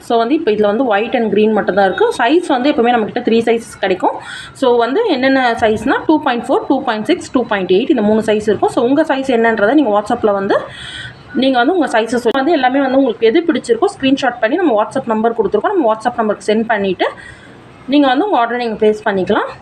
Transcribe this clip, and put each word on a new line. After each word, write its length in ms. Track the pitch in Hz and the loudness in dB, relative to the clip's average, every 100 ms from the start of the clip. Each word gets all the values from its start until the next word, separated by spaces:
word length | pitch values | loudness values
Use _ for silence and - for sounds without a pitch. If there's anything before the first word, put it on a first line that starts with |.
| - | 0
So, 60 | 233 | 0
வந்து 140 | 226 311 | 2 0
இப்போ 140 | 269 | 0
இதுல 140 | 214 208 | 0 0
வந்து 140 | 214 262 | 0 0
ஒயிட் 240 | 202 226 247 | 0 0 -2
and 80 | 220 | 0
green 180 | 196 214 208 | 2 2 2
மட்டும் 200 | 190 185 | 0 2
தான் 100 | 196 | 2
இருக்கு. 180 | 185 466 - | 2 0 2
சைஸ் 280 | 240 330 349 | 2 2 2
வந்து 140 | 262 262 | 0 0
எப்பவுமே 220 | 285 233 | 2 2
நம்மகிட்ட 260 | 240 208 247 247 | 2 0 -2 2
த்ரீ 120 | 226 233 | 2 2
சைஸஸ் 260 | 226 - - | -2 -4 -6
கிடைக்கும். 320 | 196 180 302 539 - - - - | -4 0 -2 -4 -12 -16 -16 -2
So, 80 | 254 240 | 2 2
வந்து 180 | 233 277 466 | 2 0 0
என்னென்ன 260 | 269 262 269 247 226 | 0 2 2 2 0
சைஸ்னா, 340 | 226 214 262 453 494 | 0 0 0 -2 2
டூ 80 | 311 285 | 0 2
பாயிண்ட் 180 | 240 233 | -4 0
ஃபோர், 160 | 349 - | -2 0
டூ 60 | 269 - | -2 -2
பாயிண்ட் 220 | 214 214 | -4 -2
சிக்ஸ், 180 | 359 - | -2 -2
டூ 60 | 262 226 | -4 -2
பாயிண்ட் 220 | 202 180 185 | -4 0 0
எயிட், 140 | 247 | 0
இந்த 100 | 262 208 | -2 0
மூணு 140 | 214 220 | 0 0
சைஸ் 200 | 214 214 | -2 0
இருக்கும். 200 | 190 415 311 | 0 0 0
So, 60 | 240 | 0
உங்க 160 | 285 311 | 0 0
சைஸ் 200 | 269 269 233 | -2 0 2
என்னன்றதை 360 | 226 214 202 294 | 2 2 2 2
நீங்க 120 | 247 202 | 2 0
WhatsApp-ல 360 | 214 240 220 196 | 0 0 0 0
வந்து, 180 | 196 - 539 - - - - - - - | 0 -2 -4 -14 -16 -14 -16 -18 -10 -2
நீங்க 160 | 262 254 | 0 2
வந்து 120 | 247 370 | 0 0
உங்க 100 | 269 226 | 0 0
சைஸை 240 | 226 240 | 0 -2
சொல்லி 160 | 240 269 | 0 0
வந்து 160 | 269 330 | 0 2
எல்லாமே 220 | 254 269 269 | 2 0 0
வந்து 140 | 269 | 2
உங்களுக்கு 260 | 262 214 226 | 2 2 2
எது 100 | 226 339 | 2 0
பிடிச்சிருக்கோ 400 | 277 - 226 381 - | -2 0 0 0 0
ஸ்க்ரீன்ஷாட் 440 | 269 269 262 - | 0 0 0 -2
பண்ணி 140 | 220 311 | -2 0
நம்ம 160 | 349 214 | 2 2
WhatsApp 320 | 233 - - | 0 -4 -4
நம்பர் 220 | 220 226 226 | 0 0 0
கொடுத்துருக்கோம். 360 | 196 208 339 403 | 0 0 0 0
நம்ம 140 | 240 | 0
WhatsApp 280 | 220 247 240 | 0 -2 -2
நம்பருக்கு 280 | 214 202 - | -2 -2 -2
சென்ட் 140 | 214 233 | -2 0
பண்ணிட்டு 360 | 214 196 180 - - - - - - - - - | -2 -2 -2 -4 -4 -20 -20 -20 -20 -20 -20 -2
நீங்க 120 | 285 277 | 2 2
வந்து 140 | 254 415 | 2 0
உங்க 100 | 302 | 0
ஆர்டரை 220 | 233 240 | 0 -2
நீங்க 140 | 233 214 | -4 0
பிளேஸ் 200 | 214 214 220 | 0 0 -2
பண்ணிக்கலாம். 400 | 196 180 240 539 - | -2 0 0 -2 -10